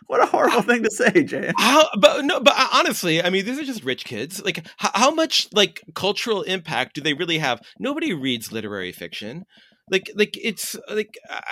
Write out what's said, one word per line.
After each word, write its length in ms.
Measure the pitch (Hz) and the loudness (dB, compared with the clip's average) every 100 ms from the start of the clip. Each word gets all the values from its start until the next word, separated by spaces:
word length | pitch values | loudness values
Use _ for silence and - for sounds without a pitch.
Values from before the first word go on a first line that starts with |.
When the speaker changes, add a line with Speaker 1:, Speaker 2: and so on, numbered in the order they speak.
| - | -4
Speaker 1:
what 140 | - | 2
a 40 | - | 2
horrible 360 | - 262 233 | 4 4 2
thing 220 | - 240 | 2 2
to 60 | 220 | 0
say, 320 | - 240 175 | 2 4 4
James. 300 | 139 - - - | 2 -2 -4 0
Speaker 2:
How, 300 | 220 294 311 214 | 4 6 4 6
but 260 | 294 - 285 | 4 4 0
no, 160 | 370 | 4
but, 120 | 220 - | 4 4
uh, 100 | 262 | 2
honestly, 500 | 269 339 - 180 160 | 4 2 0 0 2
I 60 | 175 | 2
mean, 160 | 190 196 | 0 -2
these 120 | 262 | -6
are 40 | |
just 220 | 277 226 131 | -6 -8 -6
rich 180 | 127 | -6
kids. 400 | - 117 147 185 | -6 -8 -8 -6
Like, 140 | 196 170 | -6 -6
h-, 80 | 160 - | -10 -6
how 340 | 208 196 254 | -2 2 2
much, 360 | 320 320 - - | 4 0 0 0
like, 280 | 208 190 - - - | 2 2 0 -14 -4
cultural 460 | 190 202 233 202 | -4 -2 -4 -4
impact 540 | 175 185 160 123 127 - | -4 -6 -4 -4 -4 -4
do 60 | |
they 120 | 147 | -4
really 240 | 139 170 160 | -2 -2 -2
have? 240 | 143 117 - - | 0 -4 -8 -8
Nobody 340 | 240 294 330 | -6 -4 -4
reads 380 | 165 131 120 110 | -4 -2 -4 -6
literary 400 | 110 104 101 90 | -8 -8 -8 -8
fiction. 540 | 85 87 - 104 151 190 _ _ _ - | -10 -14 -12 -12 -14 -16 _ _ _ -4
Like, 220 | 190 - 196 | -4 -4 -2
like, 200 | 208 - | -2 -2
it's, 400 | 226 - - - - | -6 -6 -8 -12 -8
like, 260 | 208 214 - - | -6 -6 -10 -14
I, 40 | - - | -12 -8